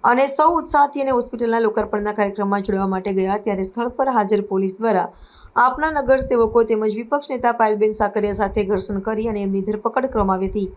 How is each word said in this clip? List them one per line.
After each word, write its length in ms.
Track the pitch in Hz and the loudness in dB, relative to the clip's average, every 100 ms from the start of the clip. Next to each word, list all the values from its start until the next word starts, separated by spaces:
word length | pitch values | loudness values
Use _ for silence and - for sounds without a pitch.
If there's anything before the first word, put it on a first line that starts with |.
| 226 | 4
અને 160 | 247 269 - | 4 2 4
સૌ 140 | 311 339 | 4 2
ઉત્સાહથી 440 | 311 294 285 285 269 | 0 2 2 0 0
અને 60 | 254 | 0
હોસ્પિટલના 440 | 240 226 233 226 226 | -2 -2 0 2 2
લોકાર્પણના 480 | 220 208 214 208 208 | 0 -2 -2 -4 -2
કાર્યક્રમમાં 440 | 202 202 196 202 196 | -2 0 -2 0 0
જોડવા 240 | 196 196 | -2 0
માટે 220 | 190 190 190 | -2 -2 -2
ગયા 240 | 190 208 208 | 0 -2 -2
ત્યારે 180 | 196 190 | -2 -4
સ્થળ 260 | 233 240 240 | -4 -6 -2
પર 160 | 269 240 | 0 2
હાજર 260 | 196 208 202 | 2 0 0
પોલીસ 240 | 190 190 185 | -2 -2 -2
દ્વારા 300 | 226 190 170 - - - - - 247 | 0 0 0 -8 -20 -20 -6 2 2
આપના 260 | 269 311 302 | 2 -2 -2
નગરસેવકો 680 | 247 262 262 247 220 233 226 | 2 2 2 2 4 4 2
તેમજ 240 | 220 214 214 | 2 0 -4
વિપક્ષ 320 | 226 285 285 254 | -2 -4 -2 -2
નેતા 180 | 240 233 | 0 2
પાયલબેન 400 | 220 214 214 214 | 2 2 0 0
સાકરિયા 400 | 208 208 208 196 | -2 0 -2 0
સાથે 260 | 202 214 196 | -2 -2 0
ઘર્ષણ 320 | 202 190 196 190 | -2 -2 -6 -4
કરી 180 | 220 226 | -4 -4
અને 100 | 208 | -4
એમની 220 | 202 196 196 | -2 -2 -2
ધરપકડ 420 | 214 226 262 254 233 | -4 -2 -2 -2 0
કરવામાં 240 | 196 185 | 0 0
આવી 120 | 190 | -2
હતી. 160 | 214 190 | -4 -6